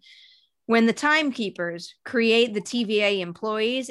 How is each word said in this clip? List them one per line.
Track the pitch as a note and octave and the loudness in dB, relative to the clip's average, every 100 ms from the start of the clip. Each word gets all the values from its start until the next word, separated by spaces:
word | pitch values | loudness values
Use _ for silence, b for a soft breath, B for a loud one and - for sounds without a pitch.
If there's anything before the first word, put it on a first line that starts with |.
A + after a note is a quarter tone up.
| B B B B B _ - | B B B B B _ 0
When | A3+ A3+ | 4 4
the | |
timekeepers | A3 D4 D#4 D4 A#3+ G3+ F3+ E3+ E3+ - - | 2 2 2 0 -4 -6 -6 -6 -8 -14 -18
create | - B3 A3+ A3+ A#3 | -4 0 4 4 2
the | G#3 | 0
T | - A#3+ | -4 -4
V | G#3+ G#3+ | 0 0
A | G3+ G3+ | 2 0
employees, | F3 F3 A3 G#3+ A3+ C4 B3 | -4 -6 -6 -2 -2 -2 -6